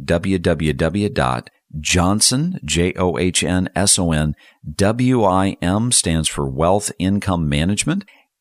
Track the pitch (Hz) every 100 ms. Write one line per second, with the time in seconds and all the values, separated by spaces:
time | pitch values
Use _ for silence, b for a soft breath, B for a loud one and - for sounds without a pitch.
0 | 67 85 95 95 87 80 78 69 82 95
1 | 101 - 64 62 - _ _ 78 76 90
2 | 87 104 - 127 165 185 76 78 87 -
3 | 90 65 90 82 - 90 95 - 101 -
4 | 85 78 76 73 b b - 76 98 120
5 | 127 127 101 92 95 - 85 98 120 120
6 | - 82 76 - 71 67 82 101 - -
7 | 92 98 98 90 76 71 82 104 - 185
8 | - b b _